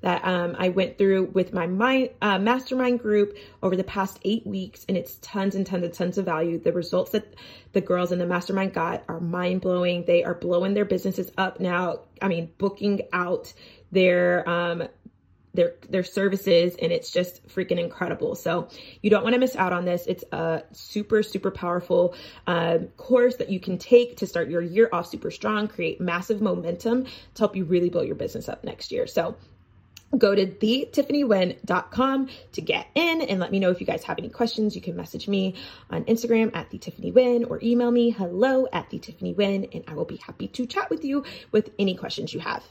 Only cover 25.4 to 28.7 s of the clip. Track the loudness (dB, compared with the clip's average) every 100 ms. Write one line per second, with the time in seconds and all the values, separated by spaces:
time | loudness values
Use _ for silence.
25.4 | -2 -2 -2 -2 -4 -2 -4 -4 -2 0
26.4 | 0 0 -2 -4 0 0 0 -10 -20 0
27.4 | 0 0 2 2 2 0 -2 -4 -6 -6
28.4 | -10 -10 -10